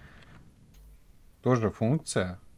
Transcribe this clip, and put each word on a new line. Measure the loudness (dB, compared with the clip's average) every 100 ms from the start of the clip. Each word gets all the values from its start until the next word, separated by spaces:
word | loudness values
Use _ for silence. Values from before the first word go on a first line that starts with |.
| -20 -20 -20 -20 -20 -20 -20 -20 -20 -20 -20 -20 -20 -4
Тоже | 2 2 2
функция, | 0 0 0 -2 -2 -2 -6 -16